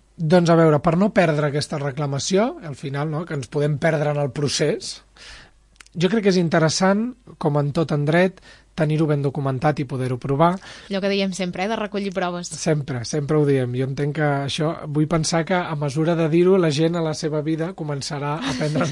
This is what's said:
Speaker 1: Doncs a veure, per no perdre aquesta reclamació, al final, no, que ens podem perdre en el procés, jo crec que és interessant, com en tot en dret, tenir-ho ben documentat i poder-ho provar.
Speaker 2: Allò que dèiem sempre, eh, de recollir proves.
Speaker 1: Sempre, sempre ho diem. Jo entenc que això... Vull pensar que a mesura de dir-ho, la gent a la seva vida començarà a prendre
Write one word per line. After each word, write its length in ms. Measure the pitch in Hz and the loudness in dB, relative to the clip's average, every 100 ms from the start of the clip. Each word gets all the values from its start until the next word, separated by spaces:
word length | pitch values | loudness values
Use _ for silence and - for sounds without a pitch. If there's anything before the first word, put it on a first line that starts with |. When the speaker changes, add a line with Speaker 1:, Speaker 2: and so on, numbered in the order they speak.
| _ - | _ -6
Speaker 1:
Doncs 320 | 156 180 165 | 4 4 6
a 60 | 165 | 6
veure, 240 | 165 151 | 6 4
per 180 | 170 165 | 2 2
no 160 | 202 | 2
perdre 340 | 196 170 147 147 | 4 2 2 0
aquesta 300 | 143 - 156 | -2 -4 -6
reclamació, 800 | 143 131 143 139 - 190 233 339 | -6 -4 -4 -4 0 2 2 -2
al 120 | 175 131 | -12 -10
final, 360 | 143 139 156 | -8 -4 -4
no, 140 | 151 170 | -4 -6
que 100 | 147 | -8
ens 120 | 123 | -4
podem 300 | 147 147 143 | -2 0 2
perdre 320 | 165 160 147 | 2 2 0
en 80 | 147 | 0
el 140 | 143 | -2
procés, 720 | 120 143 - 151 202 - - _ _ - - - _ _ _ - | -2 -2 0 0 -2 -6 -14 _ _ -20 -20 -20 _ _ _ -16
jo 160 | - 175 | -2 0
crec 140 | 226 | 2
que 60 | 196 | 4
és 40 | 185 | 4
interessant, 760 | 170 170 160 - 190 202 240 - - - | 4 4 2 2 2 2 0 -8 -20 -4
com 200 | 160 147 | 0 0
en 140 | 143 | 0
tot 200 | 143 160 | 0 0
en 120 | 151 147 | 0 2
dret, 360 | 165 185 185 - - _ - | 2 2 -2 -20 -20 _ -2
tenir-ho 240 | 151 151 160 | 0 2 2
ben 120 | 147 | 2
documentat 580 | 139 143 135 131 151 151 | 0 -2 -2 0 0 0
i 20 | |
poder-ho 320 | 131 135 127 127 | -4 -4 -4 -4
provar. 360 | 127 139 165 185 - - - | -2 2 2 2 -8 -20 -8
Speaker 2:
Allò 140 | 196 | -4
que 80 | 196 | -2
dèiem 220 | 196 196 180 | 0 -2 -2
sempre, 300 | 185 185 190 | -6 -4 -4
eh, 20 | |
de 80 | 226 | -4
recollir 380 | 208 202 196 | -4 -4 -4
proves. 340 | 190 180 175 175 | -4 -4 -6 -10
Speaker 1:
Sempre, 540 | 156 - 151 131 127 | -6 -2 -2 -2 -6
sempre 320 | 117 156 139 156 | -4 -4 0 2
ho 80 | 143 | 4
diem. 280 | 139 123 123 | 2 2 -2
Jo 80 | 131 | -4
entenc 260 | 135 147 147 | -2 -4 0
que 60 | 151 139 139 | 0 0 -2
això... 240 | - 156 170 156 | -2 -2 -4 -4
Vull 200 | 147 151 | 0 2
pensar 340 | 170 156 165 | 0 0 -2
que 100 | 156 185 | 0 -2
a 180 | 175 156 | -2 -4
mesura 400 | 147 135 160 170 | -4 0 0 2
de 140 | 165 | 2
dir-ho, 260 | 170 180 190 | 4 4 4
la 120 | 165 | 4
gent 240 | 143 160 175 | 2 0 0
a 60 | |
la 120 | 160 | -2
seva 280 | 151 160 151 | -2 -2 -2
vida 320 | 147 160 165 190 | -2 -2 -4 -6
començarà 600 | 151 143 - 147 143 151 | -6 -6 -6 -6 -4 -4
a 140 | 247 135 | -4 -2
prendre 320 | 151 156 165 | -2 0 -2